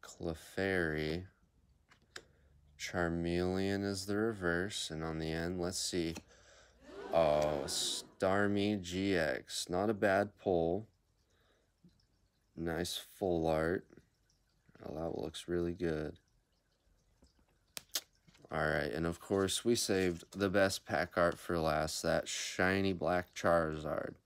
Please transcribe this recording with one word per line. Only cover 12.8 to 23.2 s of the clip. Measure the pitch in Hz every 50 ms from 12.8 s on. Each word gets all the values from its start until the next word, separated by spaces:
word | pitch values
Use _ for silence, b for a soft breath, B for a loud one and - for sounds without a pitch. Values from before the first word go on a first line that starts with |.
| 92 - -
full | - - - - - 104 92 87 82 80 80
art. | 80 78 80 82 90 - - _ - - _ _ _ _ _ _ _ _ _ _ _ _ _ _ - - -
Oh, | - -
that | 78 82 82 - -
looks | - 76 82 - - -
really | 87 87 87 87 87
good. | 85 87 82 80 76 78 73 73 - _ _ _ _ _ _ _ _ _ _ _ _ _ _ _ _ _ _ _ _ - _ _ _ _ _ _ _ _ _ _ - - _ - - - _ _ _ _ - _ - - - -
All | 80 78 78
right, | 78 73 73 71 57
and | 73 82
of | 82 85 -
course, | - - 101 98 98 95 - - -
we | 113 120
saved | 117 - - 104 95 95 90 85 82 - _
the | - 95 101 98
best | 90 101 98 98 98 - _
pack | - 110 73 82 - -
art | 92 87 87 - -
for | - - 90 85
last, | 80 80 78 76 78 78 - - -
that | 82 80 82 - -
shiny | - - - - - - 95 92 95 98 98 98 95
black | 85 80 80 90 90